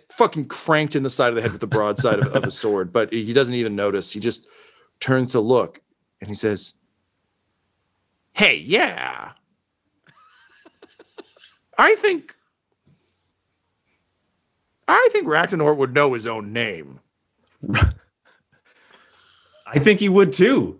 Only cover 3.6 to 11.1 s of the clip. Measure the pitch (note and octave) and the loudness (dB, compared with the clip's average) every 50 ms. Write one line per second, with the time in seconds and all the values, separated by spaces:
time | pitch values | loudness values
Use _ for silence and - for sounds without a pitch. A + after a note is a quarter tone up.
3.6 | A#2 A2 G2+ G2+ G2+ G2+ G2 G2 F2+ - - G#2 G2 A#2 - - _ _ _ - | -4 -4 -4 -2 -2 -2 -2 -4 -4 -6 -8 -6 -4 -4 -6 -6 _ _ _ -20
4.6 | - _ _ _ _ _ _ - - - C3 C3 B2+ B2 - A#2+ G#2+ A#2 B2+ A#2+ | -20 _ _ _ _ _ _ -8 -2 0 0 0 0 0 0 0 2 2 2 2
5.6 | F#2+ - - - _ _ _ _ _ _ _ _ - G2+ G#2 - - G#2+ G#2 F#2+ | 0 -2 -6 -16 _ _ _ _ _ _ _ _ -16 -14 -8 -6 -4 -4 -4 -4
6.6 | - - - _ _ _ _ _ _ _ _ _ _ _ _ _ _ _ _ _ | -6 -12 -16 _ _ _ _ _ _ _ _ _ _ _ _ _ _ _ _ _
7.6 | _ _ _ _ _ _ _ _ _ _ _ _ _ _ - - G#3 E3+ A#2+ D2+ | _ _ _ _ _ _ _ _ _ _ _ _ _ _ -4 0 2 2 2 0
8.6 | D#2 A2+ F3+ C#4+ E4+ - F3+ C#2+ B1+ C2 C2 A#1+ - - - _ _ _ _ _ | -2 -2 -2 0 0 -2 -4 -6 -10 -10 -10 -12 -14 -18 -20 _ _ _ _ _
9.6 | _ _ _ _ _ _ _ _ _ _ _ _ _ _ _ _ _ _ _ _ | _ _ _ _ _ _ _ _ _ _ _ _ _ _ _ _ _ _ _ _
10.6 | _ D#4 _ _ - - _ - - _ | _ -20 _ _ -20 -20 _ -20 -20 _